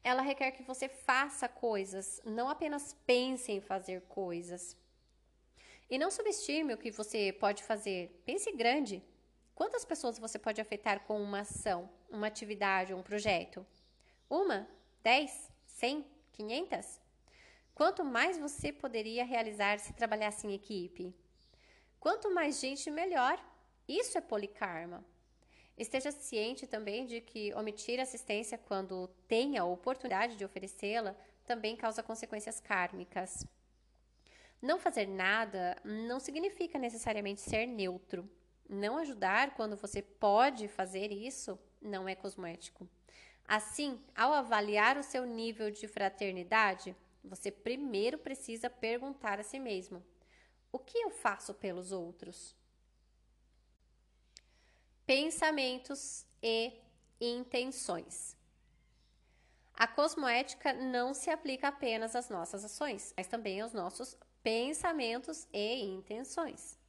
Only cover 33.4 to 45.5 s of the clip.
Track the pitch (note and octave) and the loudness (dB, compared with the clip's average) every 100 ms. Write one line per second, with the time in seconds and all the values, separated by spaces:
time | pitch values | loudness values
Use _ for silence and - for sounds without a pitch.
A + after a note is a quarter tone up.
33.4 | - _ _ _ _ _ _ _ - - | -10 _ _ _ _ _ _ _ -20 -20
34.4 | - _ B3 F4 F4+ B3 G3 F#3+ F#3 G#3+ | -20 _ 0 2 4 2 0 2 4 4
35.4 | A3 G3 F3+ - - G#3+ A3+ B3+ C4+ D4 | 2 0 0 -2 -6 -4 -2 -4 -4 -2
36.4 | F#4+ G4 E4+ C#4 B3 A3+ A#3 G#3+ G3+ G3+ | -2 -2 -2 0 -2 -2 -2 0 -2 -4
37.4 | - A3 A#3+ A#3 F#3 F3+ - F3+ F#3+ - | 0 0 2 0 -2 -2 -6 -8 -8 -18
38.4 | _ _ - G3 G3+ C#4 D#4 A3+ F#3+ G#3 | _ _ -8 -2 0 0 -2 0 4 6
39.4 | C#4 C4+ A3 G3+ - G3+ - - G#3 G#3 | 4 2 -2 -2 -4 -6 -6 2 6 8
40.4 | C4 B3 G#3 - F#3 F#3+ G#3 G3+ A#3+ - | 8 6 -6 -2 -2 -2 -4 -4 -6 -8
41.4 | - F#3 - _ G#3+ G3 F#3+ F#3+ G3 F3+ | -8 -10 -12 _ -6 -4 -4 -4 -6 -6
42.4 | F3 E3+ - - F#3 _ - - - - | -8 -8 -14 -16 -18 _ -20 -20 -20 -20
43.4 | - G#3+ G#3 - D4 B3 - - B3 D4 | 0 0 0 -4 -4 -4 -10 2 6 6
44.4 | A#3+ A3 G#3 G#3 A3 C#4 C#4 C4 B3 A3+ | 6 4 6 6 8 6 2 -2 -2 -2
45.4 | A3+ | -4